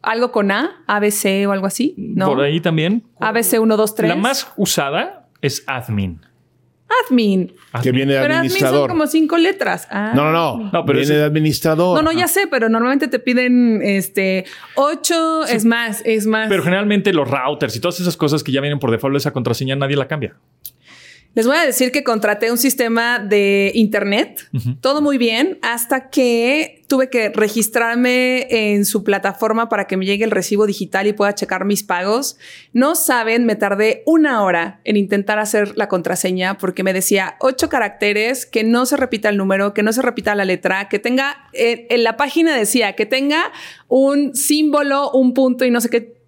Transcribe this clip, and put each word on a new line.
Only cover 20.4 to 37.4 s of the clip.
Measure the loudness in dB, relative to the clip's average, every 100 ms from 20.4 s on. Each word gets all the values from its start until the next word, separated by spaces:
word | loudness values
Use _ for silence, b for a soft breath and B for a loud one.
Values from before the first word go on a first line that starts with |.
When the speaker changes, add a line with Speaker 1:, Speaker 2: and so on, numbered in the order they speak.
| _ _ -20 B B B B B B
Speaker 1:
Les | 0 2
voy | 2
a | 0
decir | 0 0
que | 0
contraté | -2 0 0 0 -2
un | 0
sistema | 0 0 0 0 0 -2
de | 0 2 2 2 2
internet, | 2 0 0 0 -2 -2 -8 -8
Speaker 2:
Ujú. | -6 -4 -2
Speaker 1:
todo | -2 0
muy | 0 2
bien, | 0 0 -2 -2
hasta | -6 -4 -2 -4 -2
que | 0 2 2 2 0 -2 -10 _
tuve | 0 0
que | 0 0
registrarme | 0 0 0 -2 0 0 0 2 2 2 -2 0
en | 0 2 0
su | 0 0
plataforma | 0 0 -2 -2 -2 0 0
para | -2 -2
que | -4
me | -2
llegue | -2
el | 0
recibo | -2 0 0 0
digital | 0 -4 0 0
y |
pueda | 0 -2
checar | -2 -4 -4
mis | 0 -2
pagos. | -2 -4 0 -2 -4 B B B B
No | 0 2
saben, | 2 0 0 2 2 2
me | 0
tardé | 0 2 0 0 2
una | 4 4 2
hora | 2 0 -2 -8
en | -2 0
intentar | 2 -2 0 -2
hacer | 0 0 0 -2
la | -2
contraseña | -2 -2 -2 -2 -2 -2 -2
porque | -4 -2
me | -2
decía | -2 0 0 0 -2